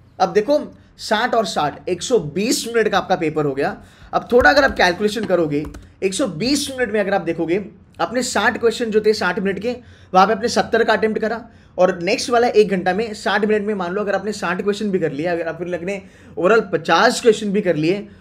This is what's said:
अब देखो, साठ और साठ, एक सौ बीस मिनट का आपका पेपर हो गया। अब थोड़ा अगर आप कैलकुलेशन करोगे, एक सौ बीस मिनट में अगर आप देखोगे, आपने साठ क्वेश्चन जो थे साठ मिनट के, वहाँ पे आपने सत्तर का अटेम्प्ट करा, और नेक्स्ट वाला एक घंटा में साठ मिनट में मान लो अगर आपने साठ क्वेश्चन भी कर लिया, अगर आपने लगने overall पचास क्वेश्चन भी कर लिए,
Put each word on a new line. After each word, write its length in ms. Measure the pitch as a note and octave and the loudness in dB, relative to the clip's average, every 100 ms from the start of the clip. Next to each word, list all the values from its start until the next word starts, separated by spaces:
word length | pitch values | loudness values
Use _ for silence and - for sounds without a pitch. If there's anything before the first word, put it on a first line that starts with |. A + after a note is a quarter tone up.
| _ - | _ -2
अब 120 | F3+ | 0
देखो, 260 | G#3 G#3 D4 A3 - _ - | 2 0 0 -2 -12 _ -18
साठ 360 | - G#3+ A#3+ | -4 -2 0
और 120 | A#3 G#3+ | 0 0
साठ, 420 | - D3 - - | -2 -4 -4 -6
एक 140 | F3+ | -6
सौ 160 | - A#3 | 0 0
बीस 480 | D3+ D3 A3 - A3+ | 0 -2 -2 -2 -2
मिनट 200 | A#3 G#3 | 0 0
का 100 | G3 | 0
आपका 180 | - F#3 | 0 -2
पेपर 280 | D#3 D#3+ | 0 0
हो 100 | D3 | -2
गया। 220 | C3+ E3 G3+ - - - | 0 -2 -4 -14 -20 -6
अब 160 | F3+ - | -4 2
थोड़ा 180 | B3 C#4+ | 4 6
अगर 140 | C#4 | 6
आप 120 | C4+ - | 4 2
कैलकुलेशन 480 | - F3+ G#3 A3 | 0 2 -2 -2
करोगे, 400 | G3+ F3 D#3 D3 D3+ - - _ | 0 0 0 -2 -6 -12 -20 _
एक 120 | G3 | -4
सौ 120 | F#3+ C4 | -2 -4
बीस 420 | D#3 A#3 D4 - | -2 -2 -2 -2
मिनट 220 | C4 A#3+ | -4 -2
में 80 | G#3+ | 0
अगर 140 | F#3+ | 0
आप 60 | G3 | 0
देखोगे, 440 | D#3+ E3 D#3+ F3+ F#3+ - - - | -2 -2 -2 -2 -4 -14 -20 -6
आपने 220 | G3+ A#3+ | -4 -2
साठ 360 | B3 A3 A3 B3 | -2 0 0 2
क्वेश्चन 300 | A#3 A3+ A#3 | 0 0 0
जो 100 | G#3+ | 2
थे 120 | G#3 | 4
साठ 260 | G#3+ F#3 F3 | 2 0 0
मिनट 200 | G3 F#3+ | -2 -2
के, 180 | A#3 B3 - - - | -4 -6 -10 -20 0
वहाँ 120 | F#3 G3 | 4 4
पे 60 | |
आपने 160 | A3 A3+ | 2 -2
सत्तर 360 | A3 F#3+ A3+ | -2 0 0
का 80 | A3+ | 2
अटेम्प्ट 280 | G#3+ G#3+ G#3+ | 0 0 -2
करा, 240 | A3 A3+ - - _ - | -4 -6 -12 -20 _ 2
और 200 | F#3 F3+ | 2 2
नेक्स्ट 280 | E3+ C4+ - | -2 -2 0
वाला 180 | A#3+ A#3+ | 2 4
एक 200 | G#3+ G3+ | 4 4
घंटा 240 | F#3+ F#3 | 2 0
में 180 | F3+ A3+ | -2 -4
साठ 300 | G#3+ A3 G3+ | -6 -2 0
मिनट 220 | G#3 G#3+ G3+ | 0 0 -2
में 80 | |
मान 180 | G3+ F3 | -4 -4
लो 80 | G3 | -4
अगर 140 | G3+ | -2
आपने 180 | G3 G#3+ | -2 -4
साठ 300 | G3+ F3 F#3 | -6 -4 -2
क्वेश्चन 280 | G3 G#3 G#3+ | -2 -2 -2
भी 80 | F#3 | -2
कर 140 | D3+ | -2
लिया, 200 | C3+ E3+ | -2 -2
अगर 160 | E3+ E3 | -2 -4
आपने 220 | D#3 F3 | -6 -8
लगने 320 | F3 F3 G3 - - - - | -6 -6 -8 -10 -20 -14 -2
overall 240 | F3 A3+ G#3+ | 4 4 2
पचास 480 | D#3+ D#3 E3+ A3+ A3+ | -2 2 4 4 4
क्वेश्चन 300 | A#3+ G#3+ G#3 | 4 4 0
भी 80 | G3 | 0
कर 160 | F3+ D3+ | 0 0
लिए, 320 | D#3 G3+ - - | 0 0 -4 -18